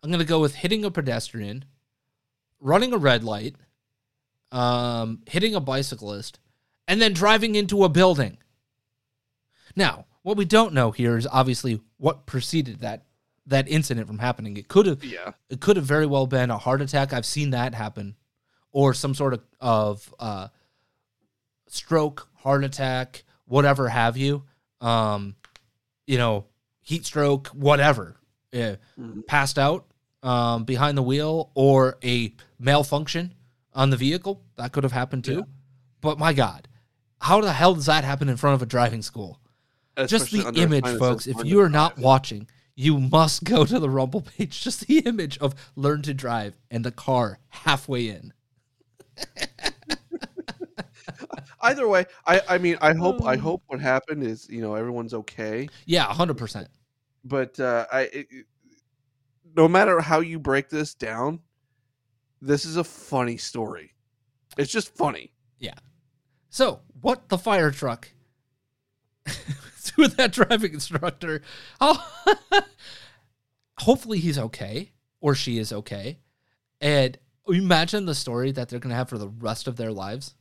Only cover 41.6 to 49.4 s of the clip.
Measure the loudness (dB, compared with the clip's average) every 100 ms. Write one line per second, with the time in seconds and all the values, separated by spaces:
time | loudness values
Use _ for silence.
41.6 | 6 6 2 2 6 6 4 -12 -14 _
42.6 | _ -2 2 2 4 4 4 0 0 4
43.6 | 4 2 0 0 -2 -4 -8 -8 -8 -6
44.6 | -8 -8 2 2 4 -2 -6 -2 -4 -4
45.6 | -14 -2 0 0 -2 -6 -4 -4 -6 -12
46.6 | _ -6 -6 -8 -2 0 0 -4 _ -6
47.6 | 0 0 -2 -6 -6 -8 -18 _ _ _
48.6 | _ _ _ _ _ -18 -18 -10